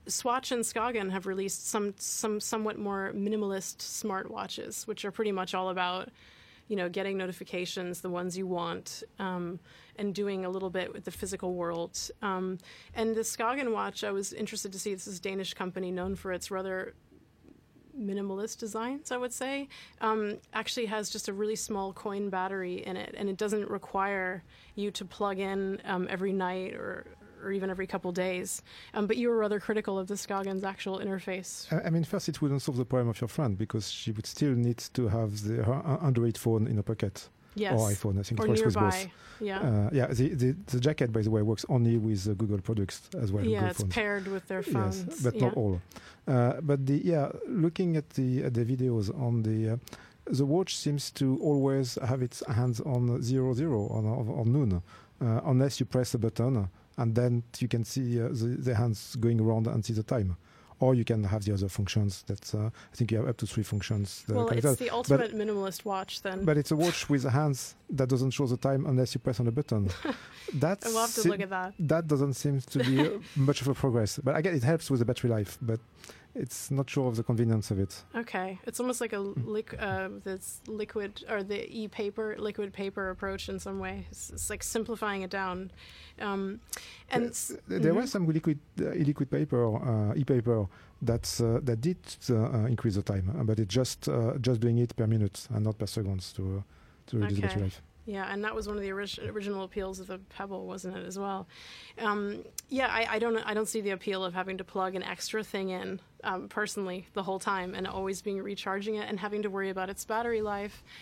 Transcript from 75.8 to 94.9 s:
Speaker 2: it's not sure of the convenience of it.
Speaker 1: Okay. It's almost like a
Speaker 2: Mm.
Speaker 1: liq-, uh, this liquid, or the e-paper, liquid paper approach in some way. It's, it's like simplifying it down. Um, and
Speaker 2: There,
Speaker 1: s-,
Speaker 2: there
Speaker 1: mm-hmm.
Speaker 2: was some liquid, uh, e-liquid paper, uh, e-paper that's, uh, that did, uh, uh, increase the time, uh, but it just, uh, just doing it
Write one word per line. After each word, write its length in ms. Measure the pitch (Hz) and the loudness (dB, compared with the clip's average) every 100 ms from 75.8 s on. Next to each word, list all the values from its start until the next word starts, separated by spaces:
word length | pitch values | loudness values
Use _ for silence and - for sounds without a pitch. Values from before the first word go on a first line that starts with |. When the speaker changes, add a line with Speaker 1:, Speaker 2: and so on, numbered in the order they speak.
| - - - - - 254 | -4 -20 -20 -20 -10 -6
Speaker 2:
it's 340 | 139 - - | -6 -6 -2
not 180 | 135 139 | 0 0
sure 200 | - 127 | 2 2
of 80 | 113 | 2
the 80 | |
convenience 480 | 113 117 117 110 - | 2 4 4 4 2
of 80 | 98 | 0
it. 240 | 98 - - 233 | 0 -4 -8 -6
Speaker 1:
Okay. 440 | 233 196 185 190 - | -4 -4 -4 -6 -8
It's 140 | 233 | -2
almost 220 | 247 247 | -2 -2
like 100 | 226 | -2
a 60 | 208 | -2
Speaker 2:
Mm. 280 | 196 196 120 | -4 -4 -2
Speaker 1:
liq-, 360 | 214 220 - | -4 -4 -6
uh, 280 | 208 190 190 202 | -2 -2 -4 -6
this 380 | 196 190 - - - | -8 -8 -8 -12 -10
liquid, 580 | 214 214 214 202 208 - | -8 -6 -4 -6 -8 -6
or 140 | 214 | -4
the 260 | 196 202 - 226 | -2 -6 -6 -8
e-paper, 600 | 214 - 202 202 220 - | -8 -4 -4 -4 -6 -4
liquid 340 | 208 202 202 | -6 -4 -6
paper 380 | - 196 196 190 | -6 -6 -4 -4
approach 400 | 185 196 190 - | -4 -4 -4 -6
in 100 | 190 | -6
some 200 | 196 196 | -6 -6
way. 260 | 185 196 180 | -6 -8 -10
It's, 180 | - - | -12 -12
it's 200 | - - | -8 -6
like 120 | 208 | -4
simplifying 600 | - 226 220 220 214 196 | -2 -2 -2 -2 -2 -2
it 80 | 185 | -2
down. 400 | 196 190 180 185 - - - - - | -2 -2 -4 -8 -14 -20 -20 -20 -6
Um, 420 | 208 196 196 214 - - - - - | -4 -2 -2 -6 -10 -12 -12 -20 -2
and 140 | 254 | 0
Speaker 2:
There, 60 | 240 | 0
Speaker 1:
s-, 200 | - - - - | -4 -8 -8 -4
Speaker 2:
there 120 | 185 | 2
Speaker 1:
mm-hmm. 160 | 156 202 | 4 4
Speaker 2:
was 140 | 254 | 2
some 160 | 208 165 | 0 2
liquid, 320 | 156 160 147 - - | 2 2 0 -4 -4
uh, 140 | 151 | -2
e-liquid 360 | 170 147 143 127 | 2 2 2 0
paper, 440 | 143 151 123 117 107 | 0 2 4 4 2
uh, 380 | 139 110 104 151 | 2 2 2 2
e-paper 520 | 131 131 117 113 95 - - - | 4 4 4 2 0 -6 -20 -4
that's, 400 | 120 117 - - | 0 0 -2 0
uh, 180 | 117 117 | 2 2
that 180 | 135 113 | 2 0
did, 160 | 143 180 - - - | 0 -2 -6 -8 2
uh, 60 | 117 | 2
uh, 300 | 117 123 110 | 4 2 2
increase 280 | 117 117 98 | 2 2 2
the 80 | |
time, 320 | - 98 90 156 | 0 0 0 0
uh, 60 | |
but 160 | 113 110 | 2 2
it 80 | 101 | 2
just, 400 | 110 127 - - | 2 0 -2 0
uh, 300 | 135 113 135 | 2 2 2
just 220 | 120 117 | 2 4
doing 160 | 117 117 | 4 4
it 180 | 120 | 2